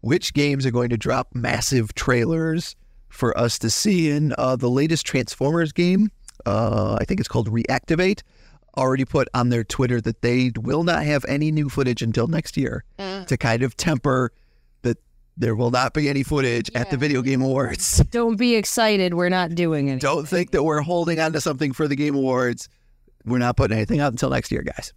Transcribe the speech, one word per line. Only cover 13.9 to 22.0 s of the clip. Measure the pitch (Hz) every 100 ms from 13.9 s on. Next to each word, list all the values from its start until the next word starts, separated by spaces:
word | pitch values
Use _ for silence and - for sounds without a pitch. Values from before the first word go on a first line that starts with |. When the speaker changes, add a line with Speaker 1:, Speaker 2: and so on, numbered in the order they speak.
| 147 143 131 123 _ _ _ _ _
Speaker 1:
that | 120 117 _ _ _ -
there | 117
will | 110 120
not | 123 127
be | - 147
any | 139
footage | 131 147 131 117 107
at | 123 123
the | 131
Speaker 2:
Yeah. |
Speaker 1:
Video | 147 135
Game | 123 131
Awards. | 131 131 127 - - - -
Speaker 2:
Don't | 233 233
be | 214 247 233
excited. | 196 - 220 202 185
We're | 175 180
not | 185 175
doing | 170 170 156 139
it. | 131
Speaker 1:
Don't | 135 160 147
think | 180 180
that | 175
we're | 151 151
holding | 151 175 165 160
on | 160
to | 151
something | 160 135 147
for | 131 156
the |
Game | 139